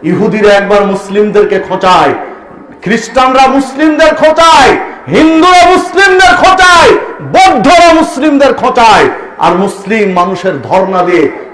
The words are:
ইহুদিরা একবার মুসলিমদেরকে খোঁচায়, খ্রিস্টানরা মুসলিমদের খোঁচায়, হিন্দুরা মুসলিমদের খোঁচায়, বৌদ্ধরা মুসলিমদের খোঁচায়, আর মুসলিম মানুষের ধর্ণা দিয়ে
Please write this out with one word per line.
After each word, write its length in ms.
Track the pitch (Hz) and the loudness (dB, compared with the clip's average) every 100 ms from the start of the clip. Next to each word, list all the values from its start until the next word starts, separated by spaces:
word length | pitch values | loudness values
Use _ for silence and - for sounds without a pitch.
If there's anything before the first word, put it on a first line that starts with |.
ইহুদিরা 500 | 160 180 214 214 208 | -4 -2 -2 0 2
একবার 320 | 202 190 208 196 | 2 2 0 0
মুসলিমদেরকে 720 | 185 - 202 208 196 196 190 | -4 -4 -2 0 0 0 -2
খোঁচায়, 540 | - 185 185 175 143 123 - - - - - - | -4 -4 0 2 0 -4 -10 -18 -20 -20 -20 -14
খ্রিস্টানরা 680 | 180 226 - 262 262 262 269 | -6 -6 -4 -2 0 2 2
মুসলিমদের 680 | 269 269 269 311 302 311 302 | 0 -4 -2 -2 2 0 2
খোঁচায়, 640 | 311 311 330 320 254 190 - - - | 0 2 2 4 2 0 -6 -14 -4
হিন্দুরা 640 | 180 311 320 349 359 349 | 0 2 2 2 4 4
মুসলিমদের 680 | 359 359 339 392 381 370 359 | 2 -2 -2 0 2 2 2
খোঁচায়, 560 | 359 370 359 349 269 - - - | 2 2 2 4 2 0 -4 -14
বৌদ্ধরা 720 | 147 330 381 285 262 339 339 | -4 2 2 2 2 4 4
মুসলিমদের 600 | 330 320 - 302 285 277 | 2 0 -2 -2 2 0
খোঁচায়, 560 | - 254 247 226 196 - - - - | 0 -2 2 2 2 0 -4 -16 -4
আর 160 | 156 180 | -2 -2
মুসলিম 580 | 196 - - 220 202 | -4 -8 -6 -4 -2
মানুষের 480 | 180 180 185 190 147 | -2 -4 -4 -6 -6
ধর্ণা 420 | 117 180 190 185 | -4 -2 -2 -2
দিয়ে 260 | 175 175 143 - - | -2 0 -2 -4 -16